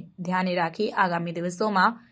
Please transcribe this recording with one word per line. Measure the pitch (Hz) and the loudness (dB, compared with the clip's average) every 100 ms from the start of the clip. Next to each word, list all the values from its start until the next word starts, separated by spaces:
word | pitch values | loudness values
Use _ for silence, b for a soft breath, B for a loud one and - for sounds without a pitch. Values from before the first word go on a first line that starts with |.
| - - | -6 -10
ધ્યાને | 175 180 185 180 | -2 0 0 0
રાખી | 170 170 214 | 0 -2 -2
આગામી | - 185 170 170 170 | 0 0 0 -4 -4
દિવસોમાં | 175 180 214 196 196 233 B | -4 -2 0 4 2 2 B